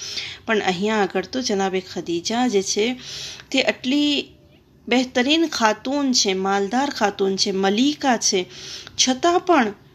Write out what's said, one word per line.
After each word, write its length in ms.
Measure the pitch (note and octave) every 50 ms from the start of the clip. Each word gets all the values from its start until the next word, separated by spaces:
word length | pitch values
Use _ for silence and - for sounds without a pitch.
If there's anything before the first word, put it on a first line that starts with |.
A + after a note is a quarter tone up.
| - - - - - - - -
પણ 200 | - - A3+ G#3
અહીંયા 400 | - - F#3 E3+ G3 G#3+ A3 G#3+
આગળ 240 | G3+ F3+ - F#3+ F#3
તો 160 | - - B3+
જનાબે 400 | B3+ - G#3+ G3 G3 F#3+ F#3 F#3+
ખદીજા 640 | F3+ - - F#3+ D#3+ - E3+ E3+ E3+ - A3 A#3 B3+ B3+
જે 140 | G3+ G3 F#3
છે 220 | - - G#3 G#3 A#3+ B3+ B3+ - - - - - - - - -
તે 140 | - - C4+
આટલી 500 | - - A3 - - B3 C4+ D4 D4 D4 C#4+ C4+ - - - _ _ _ - _ _ _ _ _ _ -
બહેતરીન 600 | A#3+ B3+ B3+ B3 - B3+ B3 C4+ D4+ E4 E4 D#4
ખાતૂન 640 | - - A#3 G#3+ G#3+ G#3+ - B3+ C4+ C#4+ C#4+ C4+ B3
છે, 180 | - - G#3 F#3+
માલદાર 560 | F#3+ F#3+ F#3+ G3 G3+ G3+ G3 A#3+ B3 C#4 C#4+
ખાતૂન 440 | - - A#3 G3+ G3+ - G3+ G3 F#3+
છે, 160 | F#3+ - -
મલિકા 640 | - F#3+ G3 G3 G3+ G#3 B3+ C#4+ D4 D4 - C#4 A#3+ G#3
છે, 220 | - - - F#3+ F3+ - - - - - - - - - -
છતાં 460 | - - B3+ B3+ B3+ - E4+ F4 F#4
પણ 300 | F4+ - F4 D4+ A#3+ G#3 G3+ - - - -